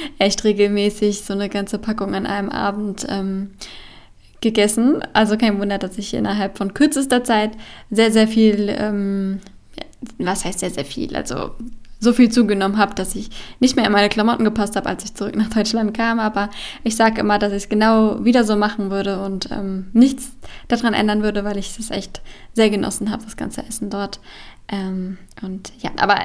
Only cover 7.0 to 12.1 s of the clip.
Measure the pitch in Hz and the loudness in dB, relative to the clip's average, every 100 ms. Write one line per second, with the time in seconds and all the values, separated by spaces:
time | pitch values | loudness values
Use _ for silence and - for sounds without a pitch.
7 | 269 247 247 214 214 220 - - - 214 | 2 2 2 2 0 -4 -16 -18 -2 2
8 | 226 220 220 220 220 208 208 - 214 202 | 6 6 6 6 6 4 0 -2 -2 -2
9 | 196 196 190 196 - - - - - - | -2 -2 -2 -4 -8 -20 -20 -16 -16 -14
10 | - - 277 - - - 180 - 139 - | -14 -6 -4 -2 -4 -4 -4 -4 -8 -6
11 | - - - - - - 233 - - - | -6 -4 -4 -6 -6 -8 -12 -12 -14 -2
12 | 226 | 2